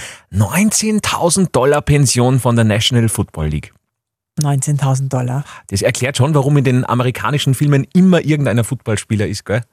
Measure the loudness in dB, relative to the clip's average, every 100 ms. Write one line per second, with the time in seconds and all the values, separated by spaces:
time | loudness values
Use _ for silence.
0 | -6 -20 _ -2 0 0 0 0 -2 -2
1 | -2 -2 0 0 0 2 2 2 2 2
2 | 2 2 2 2 2 2 2 2 0 0
3 | 0 -2 -4 -4 -4 -4 -8 _ _ _
4 | _ _ _ -4 -2 -2 -2 -2 -2 -2
5 | -2 -4 -4 -6 -8 -18 -8 -2 -2 -2
6 | -4 0 0 2 2 2 2 0 0 -2
7 | -2 -2 -4 -2 0 0 2 2 2 4
8 | 4 4 2 0 0 0 -2 -6 -4 -6
9 | -2 -2 -2 -6 -6 -6 -6